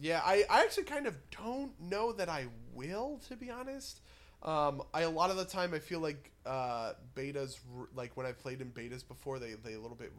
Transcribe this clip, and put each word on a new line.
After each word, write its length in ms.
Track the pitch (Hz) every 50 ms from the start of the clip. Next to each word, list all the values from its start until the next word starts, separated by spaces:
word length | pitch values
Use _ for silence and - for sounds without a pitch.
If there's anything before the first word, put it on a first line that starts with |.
Yeah, 200 | 143 156 165 160 -
I, 180 | 180 196 202 208 -
I 120 | 202 240 330
actually 220 | 427 - - 349
kind 200 | - 285 302 285
of 120 | 240 170 135 - -
don't 420 | - - 196 226 247 269 277 269 - -
know 320 | 165 175 190 202 226 233 226
that 140 | 202 185 170
I 180 | 165 147 131 123 117 113 113 110 92
will, 460 | 120 127 156 185 202 240 285 302 247 - -
to 60 | 254
be 140 | 226 254 247
honest. 480 | 240 247 254 269 269 277 269 - - - - - - - - - - -
Um, 400 | - - 156 151 147 147 143 135 - - -
I, 80 | 156
a 80 | 165 165
lot 200 | 160 160 170 185
of 80 | 190 190
the 80 | 185
time 280 | 185 - 190 180 175 170
I 60 | 151
feel 200 | 151 - 175 165
like, 320 | 160 156 151 143 - - - - -
uh, 480 | 123 131 131 127 123 120 117 113 110 - - - 123 -
betas, 440 | 139 135 139 143 139 139 131 127 - 123 123 123
ru-, 140 | 123 127 - -
like, 200 | 127 123 120 - -
when 80 | 131
I've 140 | 127 123 -
played 200 | - 135 127 131
in 100 | 131 123
betas 360 | 120 117 117 120 123 127 123 -
before, 320 | 123 - - 139 135 131
they, 140 | 123 117 110
they 200 | 107 113 120 110
a 60 | 107
little 160 | 110 117 120
bit 160 | 117 120 - -